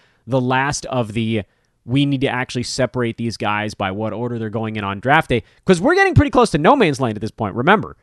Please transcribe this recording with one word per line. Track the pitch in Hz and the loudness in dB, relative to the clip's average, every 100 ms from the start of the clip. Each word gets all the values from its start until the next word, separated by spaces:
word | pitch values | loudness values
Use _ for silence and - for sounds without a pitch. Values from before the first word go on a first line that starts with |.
| _ _ - | _ _ -4
the | 131 | -2
last | 127 131 139 139 - | 0 0 0 -2 -4
of | 131 110 | -4 -2
the, | 107 110 113 - _ _ _ | -2 -2 -2 -4 _ _ _
we | - 135 143 | -4 0 0
need | 139 | 0
to | 131 | -2
actually | 123 131 127 | -2 -4 -6
separate | 117 - 123 127 117 113 | -6 -2 -2 -2 -4 -4
these | 117 - | -6 -4
guys | 107 104 107 | -2 -2 -4
by | - 98 | -4 -4
what | 98 110 | -4 -6
order | 101 120 117 | -4 -6 -6
they're | 110 | -6
going | 110 110 107 | -6 -6 -4
in | |
on | 98 98 | -4 -2
draft | 131 156 - | 2 2 2
day, | 120 - _ - | -2 -4 _ 0
'cause | 175 | 2
we're | 233 370 | 2 4
getting | 381 | 4
pretty | 294 285 | 4 4
close | 254 233 | 4 2
to | 151 | 4
no | 175 285 | 4 4
man's | 175 127 | 4 2
land | 127 104 | -2 -4
at | |
this | 110 | -6
point. | - 104 98 | -6 -6 -2
Remember, | 143 202 82 - | 2 2 2 -12